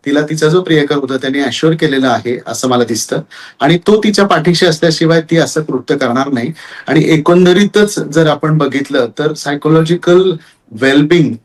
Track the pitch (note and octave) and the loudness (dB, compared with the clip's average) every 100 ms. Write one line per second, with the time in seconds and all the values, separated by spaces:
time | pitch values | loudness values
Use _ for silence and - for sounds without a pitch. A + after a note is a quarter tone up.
0 | C#3+ D3 D3+ D#3+ D#3 F3+ F3+ D#3 C#3+ D3 | -2 -2 -2 0 2 2 2 0 2 -2
1 | C3 C3 C3+ C#3 C3+ - D#3+ D#3+ D#3 C3+ | -2 -4 -4 -4 -4 0 -2 0 0 0
2 | C3 A2+ A#2+ B2+ - A#2 C3 B2 A#2 A2+ | 0 -2 -4 -6 -8 -6 -2 0 0 -4
3 | - C#3 - - - _ C#3+ E3+ - G#3+ | -4 -8 -8 -20 -20 _ 0 0 2 2
4 | G#3 G3+ G3 E3+ D#3+ E3+ F#3 D#3+ E3+ D#3 | 2 0 2 2 0 2 0 2 0 2
5 | E3 E3 D#3+ E3 D3 D#3 D3+ C3 A#2+ C#3+ | 2 0 0 -2 0 -4 -4 -6 -4 -2
6 | B2+ B2 C#3 C3 A#2 D#3+ - - - D#3+ | -2 -2 -2 -4 -4 -10 -18 -16 -2 0
7 | - D#3+ D3 F3 F3+ F3+ G3+ G#3 G#3 - | 2 2 4 4 4 4 2 2 0 -2
8 | D3 D3+ D#3 C#3+ D#3 D#3 C#3 C3+ C#3+ C#3 | -2 0 0 0 0 0 0 -4 -4 -2
9 | A#2 - D3+ D#3 D3 D3 D#3 D#3+ D#3+ F3 | -2 -2 -4 -4 -6 -4 2 2 2 -2
10 | F3 F3+ F#3 E3 - _ _ G#2+ C3+ C#3+ | 2 2 2 -4 -12 _ _ -4 2 2
11 | D#3 F3 C3 A2+ | 4 2 2 -2